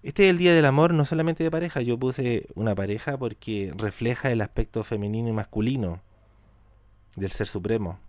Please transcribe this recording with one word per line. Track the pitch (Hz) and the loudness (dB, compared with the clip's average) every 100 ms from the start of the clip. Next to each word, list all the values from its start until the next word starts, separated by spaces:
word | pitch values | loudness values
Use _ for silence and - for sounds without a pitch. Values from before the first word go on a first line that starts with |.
"Este | - - 196 | -8 4 6
es | |
el | 175 | 6
día | 175 | 6
del | 165 147 | 6 6
amor, | 139 170 | 6 4
no | 165 | 4
solamente | 143 160 160 160 | 2 0 0 0
de | 165 | -2
pareja". | 160 170 147 | -2 -4 -4
Yo | 120 117 | -2 0
puse | 127 127 123 117 - - | -2 -2 -2 -2 -4 -4
una | 110 98 | -2 0
pareja | 98 107 - 139 | -2 -4 -6 -6
porque | 123 107 - 107 98 87 | -6 -8 -8 -6 -6 -4
refleja | 104 - 113 123 135 | -6 -4 -4 -2 -2
el | 117 | -2
aspecto | 104 - - - 107 | -2 -2 -2 -4 -4
femenino | 107 101 110 117 | -4 -4 -4 -2
y | |
masculino | 110 98 107 110 131 98 85 _ _ _ _ _ _ _ _ _ _ _ - | -4 -4 -2 -2 -2 -4 -6 _ _ _ _ _ _ _ _ _ _ _ -10
del | 95 | -8
ser | - 104 | -6 -6
supremo | 104 92 113 95 87 | -6 -4 -2 -4 -10